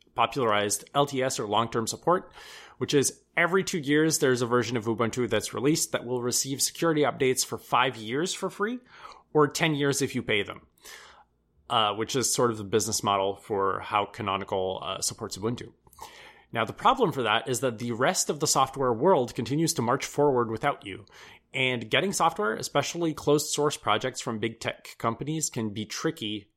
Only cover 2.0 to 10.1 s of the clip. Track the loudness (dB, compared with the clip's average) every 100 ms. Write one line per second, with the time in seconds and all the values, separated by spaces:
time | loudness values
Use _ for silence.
2 | 2 2 0 -16 -20 -20 -20 -8 0 2
3 | 2 -2 _ -2 2 2 0 -2 2 4
4 | 4 4 4 2 2 2 2 -2 -2 0
5 | 0 0 0 0 -2 -2 0 2 0 -4
6 | -4 -4 0 -2 -2 -2 -2 0 2 4
7 | 2 2 2 2 -2 -6 0 2 2 0
8 | -6 -4 -2 -4 -6 -4 -6 -6 -12 -20
9 | -20 -20 _ 4 4 4 0 2 0 0
10 | 0